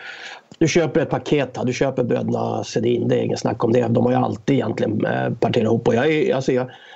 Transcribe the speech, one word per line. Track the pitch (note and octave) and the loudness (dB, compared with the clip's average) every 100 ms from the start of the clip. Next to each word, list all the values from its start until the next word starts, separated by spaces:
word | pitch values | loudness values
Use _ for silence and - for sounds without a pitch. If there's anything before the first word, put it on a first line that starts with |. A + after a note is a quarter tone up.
| - - - - - - | -16 -16 -16 -18 -20 -2
du | D#3+ | 2
köper | F3+ D#3 E3 | 2 2 2
ett | C3+ | 0
paket | C#3 - D3+ C3 - | -2 0 0 0 -2
här, | A#2 | -4
du | |
köper | B2 C#3 C3 | 0 0 0
bröderna | A#2+ B2 A2+ A#2 A#2 A2 | 0 0 0 -2 -2 -4
Sedin, | - - A#2 A#2+ A#2+ | -4 -2 0 0 2
det | A#2+ | 0
är | |
ingen | A2+ A#2 | 0 -2
snack | B2 A2+ | -2 -2
om | A#2 | 2
det. | B2 A#2 | 2 2
De | A2+ A#2+ | 2 2
har | |
ju | B2+ | 2
alltid | A#2+ A2 - C3+ | 0 -2 0 0
egentligen, | A2 - - G#2 - | 0 -2 -2 -2 -2
eh, | A#2+ B2+ | -2 -2
parterat | B2 - A#2+ | -2 0 2
ihop. | A2 A2+ - | 2 2 2
Och | A#2 | 2
jag | C#3+ | 2
är, | D#3 C#3+ C#3 | 2 2 0
alltså | C3+ | 0
jag, | B2+ B2 - - | 0 -2 -8 -20